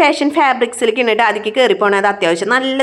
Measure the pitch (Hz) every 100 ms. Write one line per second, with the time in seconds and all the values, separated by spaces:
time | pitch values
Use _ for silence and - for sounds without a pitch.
0 | 302 311 285 302 277 240 240 - 233 226
1 | 240 214 226 208 208 240 247 196 208 196
2 | 202 202 170 170 196 247 262 269